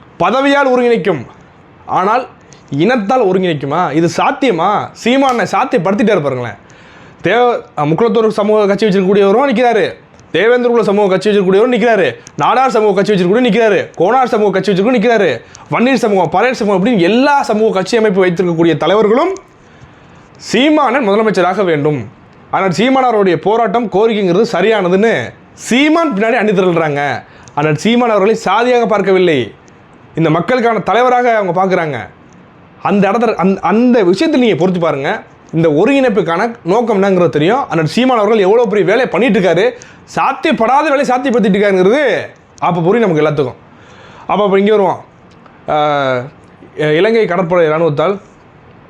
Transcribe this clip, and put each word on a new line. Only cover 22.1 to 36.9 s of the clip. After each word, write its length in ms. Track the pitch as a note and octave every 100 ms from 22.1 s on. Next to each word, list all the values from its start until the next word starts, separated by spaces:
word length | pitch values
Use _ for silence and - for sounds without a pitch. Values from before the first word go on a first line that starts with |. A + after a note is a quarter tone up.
| - - - -
ஆனால் 180 | D3+ F#3+ D#3+
சீமானாருடைய 580 | A#3+ C4+ B3+ A3 F#3+ D#3+
போராட்டம் 420 | F#3 A3+ A3+ A3 A3+ F#3
கோரிக்கைங்கிறது 500 | A3+ G#3+ F#3+ E3+ A3+
சரியானதுன்னு 600 | F3 F#3+ G#3+ F3+ F#3+ A3+ E3 A2 - - - -
சீமான் 480 | A#3+ D4+ E4 E4
பின்னாடி 220 | G3 A3 A#3+
அணி 120 | G#3 F#3+
திரள்றாங்க. 460 | F#3 E3 D#3+ C#3+ C#3+ A#2 - - - -
ஆனால் 180 | D3+ D3+
சீமான் 300 | G#3 A#3+ B3
அவர்களை 200 | G#3 G3 A3 F#3
சாதியாக 400 | G3+ B3 A#3+ A3
பார்க்கவில்லை, 460 | G#3+ G3 F#3+ F3+ C#3+ A#2 - - - - - - -
இந்த 100 | D#3+ D#3
மக்களுக்கான 460 | F3 B3+ A#3 G#3+ F#3
தலைவராக 400 | G#3 B3+ B3 B3 A3
அவங்க 140 | F#3+ E3+
பார்க்குறாங்க. 400 | F#3+ F3+ D#3+ B2+ F#2+ - - - - - - - D3
அந்த 120 | G3+ G3
இடத்துல, 240 | A3+ A#3 G3
அந்த, 140 | F#3 G3 E3
அந்த 240 | G#3 B3 A#3+ F3+
விஷயத்தை 300 | F#3+ E4 D4
நீங்க 140 | A#3+ D3+
பொறுத்து 200 | F#3 F3+ E3
பாருங்க. 240 | C#3+ D3 G#3+ - - - D#3
இந்த 100 | E3 D3
ஒருங்கிணைப்புக்கான 640 | A3 C#4 C4 G#3 E3 E3+ A#3 A3+ E3
நோக்கம் 260 | G#3 A#3+